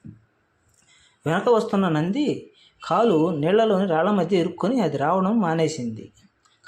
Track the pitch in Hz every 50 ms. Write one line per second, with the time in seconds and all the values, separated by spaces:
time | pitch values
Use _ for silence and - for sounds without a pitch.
0 | - - - - _ _ _ _ _ _ _ _ _ _ _ _ _ _ _ _
1 | _ _ _ _ - 143 165 190 190 247 240 220 214 220 - 196 196 180 160 151
2 | 156 175 202 277 302 240 139 - - - _ _ _ _ _ _ - - 165 190
3 | 233 233 185 156 156 175 180 147 143 165 190 220 226 220 202 185 196 196 160 156
4 | 165 202 208 196 170 160 202 180 165 180 - - - 185 269 254 202 156 139 131
5 | 135 151 175 190 185 190 226 233 202 165 160 165 160 156 - - 123 117 110 110
6 | - - _ _ _ _ _ _ _ _ _ _ -